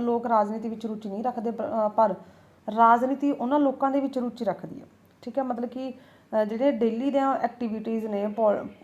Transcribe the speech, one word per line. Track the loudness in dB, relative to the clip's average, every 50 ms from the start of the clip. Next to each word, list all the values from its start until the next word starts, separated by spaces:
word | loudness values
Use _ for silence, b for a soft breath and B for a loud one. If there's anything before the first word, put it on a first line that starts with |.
ਲੋਕ | 0 0 0 0 0
ਰਾਜਨੀਤੀ | 2 4 4 4 2 -2 -6 -6 -6
ਵਿੱਚ | -8 -6 -8
ਰੁਚੀ | -8 -8 -8 -8 -8
ਨਹੀਂ | -8 -4 -4
ਰੱਖਦੇ, | -4 -4 -2 -4 -4
ਪਰ, | -4 -4 -6
ਅਹ, | -4 -2 0 0 0
ਪਰ | 4 4 4 4 2 -2 B B B B B B B B B -4 4
ਰਾਜਨੀਤੀ | 6 8 8 8 6 4 0 -2 0 0 0
ਉਹਨਾਂ | 0 0 -2 0 2 4
ਲੋਕਾਂ | 4 2 2 2 0 0
ਦੇ | 2 0
ਵਿੱਚ | 0 0 -2 -2
ਰੁਚੀ | -4 -4 -4 -4 -4
ਰੱਖਦੀ | -4 -4 -4 -8 -14 -14 -14
ਹੈ, | -18 -20 _ _ _ _ _ _
ਠੀਕ | -14 -8 -6 -4
ਹੈ, |
ਮਤਲਬ | -4 -4 -4 -6 -6 -8
ਕਿ | -8 -8 -10 -10 -10 B B B B B B B 0
ਅਹ, | 0 0
ਜਿਹੜੇ | 0 0 2 2 2
ਡੇਲੀ | 2 2 2 0 0 0 -2 0
ਦੀਆਂ | 2 2 2 2 0
ਐਕਟੀਵਿਟੀਜ਼ | 0 -2 -4 -4 -4 -6 -6 -4 -6 -4 -4 -4 -4 -2
ਨੇ, | -2 -2 -2 -2 -2
ਪੋਲ-, | 0 2 4 4 4 2 -2 -8 -14 -16